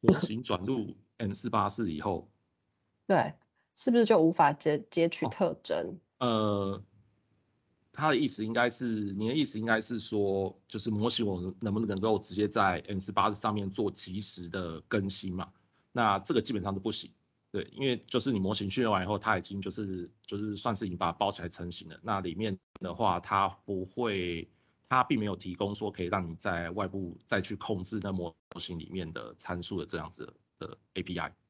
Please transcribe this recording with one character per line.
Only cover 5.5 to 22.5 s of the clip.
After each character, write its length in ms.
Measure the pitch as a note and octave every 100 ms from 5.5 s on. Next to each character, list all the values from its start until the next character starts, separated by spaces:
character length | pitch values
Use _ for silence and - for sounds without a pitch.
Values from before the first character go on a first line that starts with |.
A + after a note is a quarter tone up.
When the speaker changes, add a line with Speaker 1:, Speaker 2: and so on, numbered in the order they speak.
| D#3+
Speaker 2:
征？ 380 | - - E2+ - _ _
Speaker 1:
哦， 100 | B2
呃， 560 | A2 G#2+ G2+ G2 G2 G2+ _ _ _ _ _ _ _ _ _ _
他 160 | - D3+
的 80 | C3+
意 100 | C#3+
思 160 | -
应 80 | A2
该 180 | A#2 A#2+
是， 420 | A#2 B2 A2 G2+
你 160 | G2 A2
的 60 | C#3+
意 100 | C#3+
思 140 | A2
应 60 | A2+
该 140 | A2
是 200 | G#2 A#2
说， 600 | - G#2+ G2+ G2 F#2+ - _
就 120 | G#2+
是 100 | A2+
模 200 | G#2+ A2+
型 160 | A#2 G#2+
我 100 | F2+
们 180 | F#2 F#2
能 100 | A2+
不 60 | G#2
能 220 | A2 G2
够 160 | G#2+ G#2
直 160 | G2+
接 140 | F#2 G#2
在 360 | A2+ G2 E2+ -
M 100 | G2
四 140 | F#2+
八 180 | F#2+ G2
上 220 | G2+ A2+
面 160 | G#2 G2
做 220 | G2 G#2
即 280 | - - F#2+
时 300 | G#2+ - F2
的 320 | F#2+ F2 D#2+
更 280 | - G#2+ G2
新 240 | F#2+ G2 F2+
嘛？ 180 | F2+ _ _ _ _
那 260 | B2 A2+ G2
这 160 | F#2+
个 80 | C3+
基 120 | -
本 100 | G#2+
上 100 | F#2+
都 60 | F#2+
不 120 | G#2
行， 200 | G2+ - _ _ _ _
对， 180 | G2+ -
因 160 | - C3+
为 160 | B2 -
就 120 | B2+
是 120 | B2+
你 80 | A2
模 160 | F#2+ G#2
型 160 | G2+
训 120 | A2
练 80 | A#2
完 120 | G2
以 20 | F#2
后， 140 | G#2
它 180 | A2 G2
已 40 |
经 180 | E2 G2
就 80 | G2
是， 420 | F#2+ G2+ F#2 E2+ _ -
就 140 | G2+
是 160 | G#2+ G2+
算 200 | B2 G#2
是 120 | G#2
已 20 |
经 80 | F2
把 140 | F2
它 60 | E2
包 120 | G2+
起 140 | G2
来 60 | E2+
成 200 | - F2
型 180 | E2+ E2
了。 120 | D#2
那 180 | G#2+ G2+
里 140 | F2+
面 240 | E2 A2